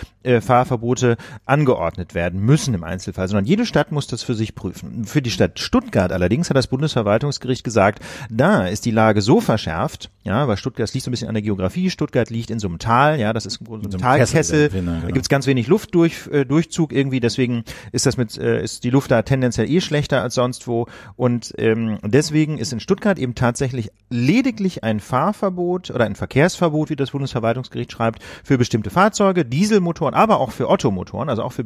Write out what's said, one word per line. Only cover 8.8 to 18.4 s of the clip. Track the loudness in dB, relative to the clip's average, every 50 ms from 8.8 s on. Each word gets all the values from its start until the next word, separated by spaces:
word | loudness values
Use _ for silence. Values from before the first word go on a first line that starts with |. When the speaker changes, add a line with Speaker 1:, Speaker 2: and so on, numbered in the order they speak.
| -2
Speaker 1:
die | 0
Lage | 2 4 6 6 4 4
so | 4 4 4 4
verschärft, | 4 2 0 0 -2 -4 -4 -2 -4 -4 -6 -10 -16 -20 _ _
ja, | -6 -2 -2 0 0
weil | 0 -2
Stuttgart, | -2 -4 -6 -4 -4 -4
das | -4 -4
liegt | -6 -6
so | -6
ein |
bisschen | -6 -6 -4
an | -4 -4
der | -4
Geografie, | -2 -2 -2 -2 -2 -2 -2 -2 -2 -2
Stuttgart | -2 -2 -4 -2 0 0 0 0
liegt | -2 -6 -6 -6
in | -6 -6
so | -4 -6
einem | -6 -4
Tal, | -2 2 4 4 4 4 2 2
ja, | 0 -2
das | -2 -2 -6
ist | -8 -10 -12 -12
so | -14 -12
ein | -10
Speaker 2:
In | -8 -6
so | -4
einem | -2
Speaker 1:
Talkessel, | 2 2 4 4 4 4 2 2 0 2 2 2 2 2
Speaker 2:
Kessel, |
genau. | 0 -2 -2 -2 -4 -4 -4
Speaker 1:
da | -2
gibt's | -2 -2 0 0
ganz | 0 0 2 2
wenig | 0 0 0
Luftdurch-, | 0 -2 -2 -2 0 2 2 2 2 0 -4 -8 -2
äh, | -2 -2 0
Durchzug | 2 2 0 0 0 -2 -2 -2 0
irgendwie, | 0 0 0 0 0 0
deswegen | 0 0 0 0 0 0 -2 -4 -6 -8 -12 -18 -12 -8
ist | -4 0 0
das | 2 2
mit, | 0 -2 -4 -4
äh, | -4